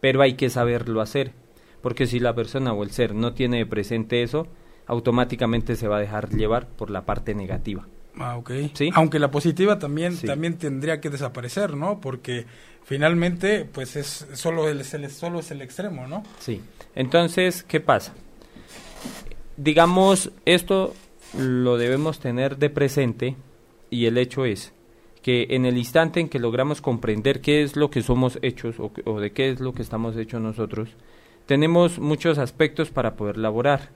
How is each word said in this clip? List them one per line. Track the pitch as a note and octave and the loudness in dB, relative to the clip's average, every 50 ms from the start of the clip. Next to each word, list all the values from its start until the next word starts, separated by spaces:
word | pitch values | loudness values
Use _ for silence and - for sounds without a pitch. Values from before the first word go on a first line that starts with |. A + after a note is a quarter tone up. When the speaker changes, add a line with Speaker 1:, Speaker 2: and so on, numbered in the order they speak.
Speaker 1:
Pero | - C3+ B2+ C3 C#3 | 4 4 6 6 6
hay | C3+ B2+ | 6 6
que | C3 C#3 B2+ | 2 0 0
saberlo | A#2 B2+ A#2+ A#2+ A#2+ A#2 A2 A2+ A2+ A2 | 2 2 2 2 2 0 -2 -2 -2 -2
hacer, | A2 G#2+ - C#3+ C3+ A#2+ - - - _ _ - - _ - - | -2 0 -2 -2 -2 -2 -6 -16 -20 _ _ -20 -20 _ -20 -6
porque | - B2 A#2 - C3+ | -6 -6 -2 0 0
si | A#2 G#2+ B2 | 0 0 2
la | A#2+ A#2+ A#2 | 2 2 0
persona | A#2+ A2+ A2 - C#3 C3+ B2 A2+ | 0 -4 -2 -2 -2 -2 0 -2
o | G2+ G2+ | -2 -4
el | G2+ | -6
ser | - - B2 A2 G#2 | 0 0 0 0 2
no | G#2+ A2+ A#2+ A#2 | 0 -2 -2 0
tiene | - C3 B2 B2 A#2 A2+ | 0 0 0 2 0 0
presente | G#2+ A2+ G#2 G2+ - A#2+ A2+ A2 A2 B2 A#2+ A#2+ | 0 -2 -4 -2 -2 -2 -4 -2 0 0 0 0
eso, | A#2 - D3+ E3 - - - - - - - - | 0 -2 -4 -4 -4 -10 -20 -20 -20 -20 -20 -8
automáticamente | - A#2+ A#2+ A2+ - A#2 B2 A#2+ A#2+ - A2+ B2 A2+ A2+ A#2+ A2 - A#2+ | -4 -4 -2 2 2 2 2 2 0 0 -2 0 0 2 0 0 -2 -4
se | G#2+ - G#2+ | -2 0 0
va | G#2 | 0
a | G#2 | 0
dejar | G#2 G2+ G#2+ G#2+ G#2+ G2+ | 0 -2 -4 -6 -4 -2
llevar | G#2+ G#2+ G#2+ G#2+ A2 A#2+ A#2+ - | -2 0 0 2 0 0 -2 -4
por | - - A2 G2 | -12 -12 -8 -6
la | G2+ F#2 F#2 | -6 -6 -4
parte | - G#2 G#2+ - - G#2+ | -4 -4 -4 -2 -4 -4
negativa. | G#2 G2 F2+ F#2+ F#2 - - G2+ F#2+ - - - - - - _ - | -6 -4 -6 -6 -4 -4 -4 -6 -8 -10 -14 -20 -20 -20 -20 _ -10
Speaker 2:
Ah, | C3 B2 A#2+ | -8 -8 -8
ok. | A#2+ A#2+ - B2 C3+ C#3+ D3+ C#3+ | -8 -8 -8 -6 -4 -4 -6 -2
Speaker 1:
¿Sí? | - C#3+ D#3 F3+ | 0 0 2 4
Speaker 2:
Aunque | - D#3+ D#3+ C#3+ D#3 | 4 4 4 4 2
la | D3 C#3 | 0 2
positiva | C3+ D3 D3 E3+ D#3 - F#3 G3+ G#3 G3 | 0 0 0 0 0 2 2 2 2 0
también, | D#3 C#3+ C#3+ D3+ E3 F3 F3+ | -2 -6 -4 -4 -4 -4 -4
Speaker 1:
Sí. | E3+ - | -4 -4
Speaker 2:
también | G#2+ C#3 C#3+ D#3+ E3+ E3 E3+ | -4 -4 -2 -2 -4 -4 -4
tendría | - D3+ C#3 C3 C#3 D#3 D#3+ D3+ | -6 -6 -6 -4 -2 -4 -4 -4
que | D3+ D#3+ | -4 -6
desaparecer, | C#3+ C3+ C#3+ B2+ A#2 B2+ A#2+ B2 - G3 G#3 G3 D3 | -6 -6 -6 -6 -6 -8 -10 -6 -4 -2 -2 -2 -2
¿no? | C#3 D3 F#3 G#3 G#3 | -4 -4 -4 -4 -4
Porque | - C3+ B2+ B2 - - B2 A#2+ A#2 - - - - - - - - | -6 -8 -8 -8 -6 -6 -6 -6 -6 -10 -16 -20 -20 -20 -20 -20 -10
finalmente, | - C#3 C#3 D3 D#3 E3+ E3+ E3+ F3+ F3 F3 F#3 G3 G#3+ G#3 D#3 | -6 -2 2 4 4 4 4 2 2 0 0 0 2 2 0 0
pues, | C3+ - C#3 C3 B2+ - | -6 -8 -10 -10 -8 -8
es | D3 C#3 - - - D3+ C#3 C#3 | -8 -8 -8 -8 -12 -12 -14 -14
solo | B2+ - E3+ E3 E3 D#3 D#3 | -4 -2 -2 0 0 0 0
el, | D3+ C#3 C3+ | 0 -2 -6
es | B2+ - | -8 -10
el, | D3+ C#3+ C#3 | -10 -10 -10
solo | C#3 - - E3+ F3 E3+ | -12 -8 -8 -6 -6 -6
es | D#3+ - | -8 -8
el | D#3 C#3 C#3 | -12 -12 -12
extremo, | B2+ - - F#3 G#3 F3+ C#3 B2+ | -14 -10 -8 -8 -8 -8 -8 -10
¿no? | B2+ D3+ G3 G#3+ - - - | -8 -10 -10 -10 -12 -18 -14
Speaker 1:
Sí. | - - A#2 F#2 - - - - - - - | -8 -8 -6 -8 -8 -14 -20 -20 -20 -16 -6
Entonces, | - C3 B2 B2+ E3+ E3+ E3 E3+ - F#3 F#3 F3 F3+ - | -4 -4 2 4 4 4 4 2 2 2 2 0 -2 -8
¿qué | - - D#3+ | -2 -2 -2
pasa? | - - C3+ G#2 - - - - - - - - - - - - - - - - - - - - - - - - - - - - - - - | 2 4 2 2 2 -4 -16 -18 -20 -20 -20 -20 -20 -20 -20 -20 -20 -20 -20 -20 -18 -18 -18 -14 -14 -14 -14 -12 -12 -12 -12 -12 -12 -14 -12
Digamos, | - C#3 D3 D3+ D#3 E3 E3+ F3+ F#3 F#3+ F#3+ G3 F#3+ - - - - - | -2 0 2 6 8 8 8 8 6 8 8 6 4 2 -4 -8 -2 2
esto | - F3 F3+ F3 - G3 F#3+ F#3+ - - - - - - - - - - - | 4 4 4 4 2 0 2 2 0 -4 -8 -20 -20 -20 -20 -20 -14 -6 -2
lo | C3+ C3 B2+ B2+ B2 B2 B2 | 0 0 2 2 4 4 4
debemos | A#2+ A#2+ A#2+ B2+ C3+ D3+ D#3+ D#3 - | 4 2 2 2 2 0 -2 -2 -4
tener | - C3 A#2+ A#2+ C3 C3+ C#3 C3+ | -4 -4 -2 0 0 -2 0 0
de | C#3+ D3 | 0 0
presente | D3 D3 C#3+ C3+ C3+ D3 C#3 A#2+ A2 - A#2 B2 C3+ - - - - - _ _ _ _ - - | 2 2 2 2 2 2 0 0 0 -2 -4 -4 -4 -6 -14 -20 -20 -20 _ _ _ _ -14 -6
y | - A#2+ A#2 | -2 2 2
el | A2+ A#2 B2 | 4 4 4
hecho | B2+ B2 B2 - C3 | 2 2 0 -2 0
es | B2 G2+ F#2 - - - _ _ _ - - _ - - - _ | 0 0 -2 -6 -14 -18 _ _ _ -20 -20 _ -20 -20 -8 _
que | - B2+ A#2+ A#2 - | 2 2 2 2 2
en | - C3 B2+ | 0 2 2
el | B2+ B2 B2 | 2 2 0
instante | A#2+ B2 - D#3+ E3 E3 E3 F3 | -2 2 2 2 2 4 2 -2
en | E3+ D3+ | -2 0
que | - C#3 | -2 -2
logramos | A#2+ A#2+ A2+ B2 C3 D3 D3+ C#3+ | -2 0 0 0 0 0 -2 -2
comprender | - D3 B2 A2 A#2 A2+ G#2+ G#2+ G#2+ C3+ C#3 B2+ | 0 -2 -2 0 0 0 0 2 2 0 0 0
qué | C3 - D3 D3+ D3+ | 2 2 4 4 4
es | C#3 C#3+ | 2 2
lo | D3 D3+ C#3 | 0 0 2
que | - C#3 A2+ | 2 -2 0
somos | - B2+ B2 C3 B2+ B2 - - | 2 2 4 4 2 0 0 -4
hechos | B2+ A#2+ - - A#2 A2+ A2+ | -4 -4 -2 -6 -8 -6 -6
o, | A2+ G#2 - - - | -8 -8 -8 -8 -6
o | - A2 G#2+ | -4 -4 -2
de | G#2 G#2 G2+ | -4 -4 -2
qué | - C3 C3+ | 0 0 0
es | C3 B2+ | 0 -2
lo | B2+ B2+ B2 | -4 -6 -6
que | - A#2 | -6 -8
estamos | - - A2 A2+ A#2 A2 | -6 -4 -4 -4 -2 -4
hechos | A2+ A2+ A2 - A#2 | -6 -6 -6 -6 -4
nosotros, | A2 A2 G#2+ A2 A2 G#2 - G#2+ G#2+ A2+ - - - - - - - - _ - _ | -4 -4 -4 -4 -6 -4 -4 -6 -6 -6 -8 -18 -20 -20 -20 -20 -20 -20 _ -20 _
tenemos | - C#3 C#3 D3+ D#3+ E3+ F3 F3 E3+ E3+ - | 2 4 4 4 6 6 6 6 4 2 0
muchos | - D3 D#3 D3 - E3+ D#3+ C#3+ | -2 0 0 0 2 2 2 2
aspectos | C3+ A#2+ - - D#3+ D3 - - D#3+ D3 | 0 -4 2 2 2 2 2 -2 -4 -2
para | - C#3 A#2+ A2+ G#2 | 0 -2 -2 -2 -2
poder | - G#2+ G#2 G2+ | -2 -4 -4 -4
laborar | G#2+ A2 A2 G#2+ A2+ A#2+ C#3+ C#3+ C#3 - - - | -2 -2 0 0 2 4 4 2 2 0 -8 -20